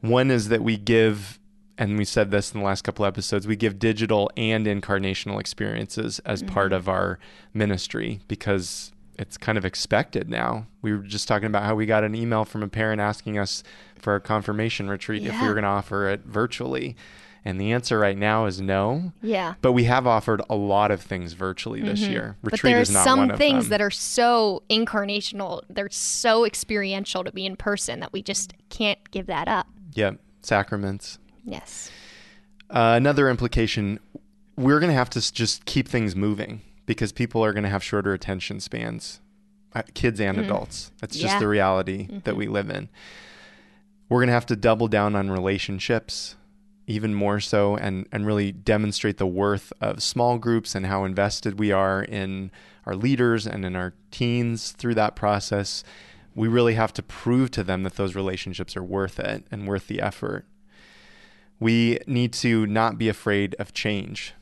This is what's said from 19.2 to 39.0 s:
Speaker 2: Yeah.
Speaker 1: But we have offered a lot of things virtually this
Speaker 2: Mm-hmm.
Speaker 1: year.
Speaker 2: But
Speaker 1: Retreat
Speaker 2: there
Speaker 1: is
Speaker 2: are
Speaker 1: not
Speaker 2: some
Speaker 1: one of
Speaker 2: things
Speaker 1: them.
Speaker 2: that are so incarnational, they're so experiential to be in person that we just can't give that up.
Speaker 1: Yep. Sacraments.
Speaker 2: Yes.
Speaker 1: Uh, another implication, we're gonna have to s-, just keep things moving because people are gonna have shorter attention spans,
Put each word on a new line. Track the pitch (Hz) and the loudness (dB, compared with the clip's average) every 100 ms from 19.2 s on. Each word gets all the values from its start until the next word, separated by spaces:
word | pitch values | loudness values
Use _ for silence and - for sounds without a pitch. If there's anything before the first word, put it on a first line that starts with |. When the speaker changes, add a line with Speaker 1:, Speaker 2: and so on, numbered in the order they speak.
Speaker 2:
Yeah. | 214 202 175 - | -4 -2 -4 0
Speaker 1:
But | 131 | 4
we | 123 | 6
have | 120 123 127 | 6 4 4
offered | 110 110 104 - | 2 2 -2 0
a | 107 | -2
lot | 101 101 104 | 2 4 4
of | 98 | 2
things | - 95 87 | -2 -8 -8
virtually | 85 95 90 117 113 | -6 -6 -6 -8 -6
this | - 101 | -4 -2
Speaker 2:
Mm-hmm. | 208 | -2
Speaker 1:
year. | 113 110 101 | -2 -6 -6
Speaker 2:
But | - | -4
Speaker 1:
Retreat | 220 254 | 2 4
Speaker 2:
there | 240 | 4
Speaker 1:
is | 240 | 4
Speaker 2:
are | |
Speaker 1:
not | - | 4
Speaker 2:
some | - 262 | 6 6
Speaker 1:
one | 262 | 4
of | - | 4
Speaker 2:
things | 294 262 226 | 4 4 2
Speaker 1:
them. | |
Speaker 2:
that | 208 | 2
are | 202 | 0
so | - - - 240 240 214 190 _ | -2 -2 2 4 4 2 -2 _
incarnational, | 214 226 214 202 208 - 202 190 170 - | 0 0 -2 -4 -6 -6 -8 -8 -8 -8
they're | 190 202 | -8 -6
so | - - - 233 220 226 | -6 -4 0 2 4 2
experiential | - - 208 196 196 196 - | 0 -4 -4 -2 -4 -6 -6
to | 185 | -6
be | 202 190 | -6 -8
in | 190 | -4
person | - 202 - 220 | -4 -2 -4 -8
that | - | -8
we | 190 | -10
just | 202 190 - - _ | -6 -6 -6 -12 _
can't | - 214 196 - | -4 -2 -2 -6
give | 190 185 | -10 -4
that | 160 165 | -4 0
up. | 202 - - 185 | -2 -2 -14 -12
Speaker 1:
Yep. | 123 101 - _ _ | -2 0 -2 _ _
Sacraments. | - 104 101 104 101 98 - - - _ - | 0 0 2 -2 -4 -6 -12 -18 -20 _ -14
Speaker 2:
Yes. | 85 - - - - - - - - _ _ - | -14 -14 -16 -16 -18 -20 -20 -20 -20 _ _ -4
Speaker 1:
Uh, | 120 117 117 | 4 6 8
another | 135 143 139 | 6 6 4
implication, | 120 123 - 113 - 101 107 _ - _ _ _ - | 4 2 2 2 2 -2 -2 _ -20 _ _ _ 0
we're | 131 147 | 4 6
gonna | 175 | 4
have | 139 123 | 4 2
to | - | 0
s-, | - | -4
just | - 113 - - | -2 -2 -2 -2
keep | 131 123 | -2 0
things | 123 107 90 | 0 0 0
moving | 101 101 - 107 - - - | -2 -2 -6 -10 -16 -16 -6
because | 117 104 | -2 -2
people | - 123 117 | -2 -2 2
are | 110 | 0
gonna | 104 104 | 2 0
have | 98 | -2
shorter | - 104 98 | -2 -2 0
attention | 95 - 95 - 98 | -2 -4 -6 -6 -10
spans, | - 113 113 113 | -8 -8 -8 -8